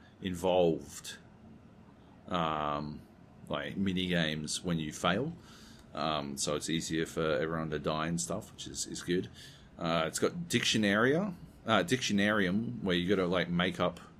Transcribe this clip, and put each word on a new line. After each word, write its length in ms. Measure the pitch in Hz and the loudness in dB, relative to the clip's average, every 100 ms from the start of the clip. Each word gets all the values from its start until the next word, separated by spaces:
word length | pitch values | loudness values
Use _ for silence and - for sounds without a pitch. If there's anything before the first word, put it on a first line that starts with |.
| - - | -20 -10
involved, 960 | 95 90 92 90 87 73 - - - - - - - - - - - - - - - | -6 -2 4 6 6 4 -4 -14 -14 -14 -18 -20 -20 -20 -20 -20 -20 -20 -20 -18 -4
um, 720 | 90 80 78 76 73 76 71 - - - - - | -2 0 0 0 -2 -4 -10 -16 -20 -20 -18 -6
like, 280 | 73 71 87 | -6 -4 -2
mini 280 | 98 92 90 | 0 0 0
games 560 | 87 78 78 76 - | 2 0 -2 -4 -4
when 160 | 90 85 | -2 -2
you 140 | 76 | -2
fail. 400 | - 87 98 151 170 - - - - - | 0 2 2 0 -6 -14 -20 -20 -20 -12
Um, 420 | - 78 78 71 67 | -4 0 0 -2 -4
so 180 | - | -2
it's 140 | 76 - | -2 0
easier 380 | 82 - 80 80 | -2 0 -2 0
for 320 | 82 80 76 | 0 2 2
everyone 320 | 80 82 80 | 0 -2 -2
to 80 | 76 | -2
die 280 | 82 78 80 | -2 -2 0
and 140 | 85 | -2
stuff, 300 | - 95 - | -2 -6 -8
which 140 | - - | -14 -10
is, 200 | 73 - | -8 -8
is 140 | - | -6
good. 260 | - 90 117 - - - - - | -2 0 -2 -10 -20 -20 -20 -6
Uh, 260 | 85 82 80 | 0 2 0
it's 120 | - | 0
got 140 | 101 - 85 | -2 -2 -2
Dictionaria, 840 | 120 - 120 101 104 123 156 208 - - - - | 0 2 2 4 4 4 2 0 -6 -14 -10 0
uh, 160 | 107 | 2
Dictionarium, 1000 | 87 127 - 101 104 107 90 101 120 120 | 2 0 2 2 4 4 2 0 -2 -2
where 140 | 95 90 | 2 2
you 120 | 87 | 4
gotta, 180 | 95 87 | 4 4
like, 220 | 90 87 | 2 2
make 320 | 87 90 87 | 2 2 2
up 180 | 90 - - | 0 -2 -12